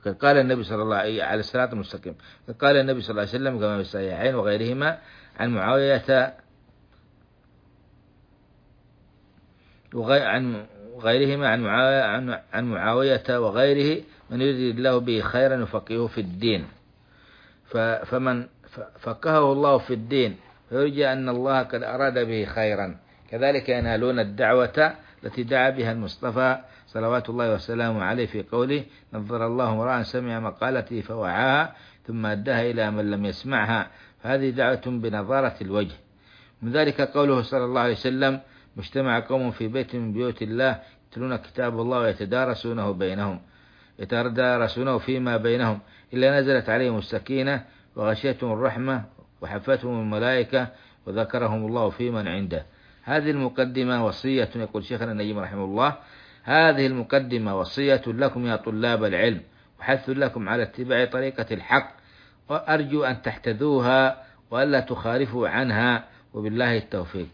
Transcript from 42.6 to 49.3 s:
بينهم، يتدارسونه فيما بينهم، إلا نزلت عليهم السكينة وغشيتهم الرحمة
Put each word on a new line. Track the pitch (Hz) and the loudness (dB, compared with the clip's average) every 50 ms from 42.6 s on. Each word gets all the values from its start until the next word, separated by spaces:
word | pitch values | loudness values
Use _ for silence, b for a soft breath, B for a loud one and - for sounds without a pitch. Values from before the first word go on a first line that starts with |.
| - 117 117 113 101 101 | -4 -6 -4 -2 -2 -2
بينهم، | 95 90 98 92 95 101 101 98 92 90 - b b b b b b b b b b - | -2 -2 -2 -2 -2 -2 -4 -4 -4 -8 -12 b b b b b b b b b b -12
يتدارسونه | 98 95 123 117 120 123 113 123 127 127 123 120 117 110 - 120 127 135 131 113 | -6 -4 -2 -2 -2 -2 0 2 2 2 2 2 0 0 -2 -2 -2 0 -2 -2
فيما | - - 131 131 123 123 120 | 0 -2 -2 -2 0 0 0
بينهم، | 110 107 117 117 120 117 113 107 101 B B B B B B - | 0 2 2 2 2 2 0 0 -2 B B B B B B -2
إلا | 127 127 135 143 143 | 2 4 4 4 4
نزلت | 135 135 135 127 113 - | 4 4 2 2 2 2
عليهم | 110 120 127 123 117 107 | 0 2 2 2 0 -2
السكينة | 95 - 117 104 - - 135 135 131 139 139 123 113 B B B B B _ | -4 -4 -6 -6 -4 -2 -2 -2 0 0 -2 -4 -6 B B B B B _
وغشيتهم | - 107 107 110 107 - 139 123 - 127 120 | -2 0 0 0 0 0 -2 -2 -2 -2 -4
الرحمة | 110 107 127 131 123 117 127 135 135 123 104 - - - - _ | -2 0 0 0 0 0 -2 -2 -2 -4 -4 -8 -16 -20 -20 _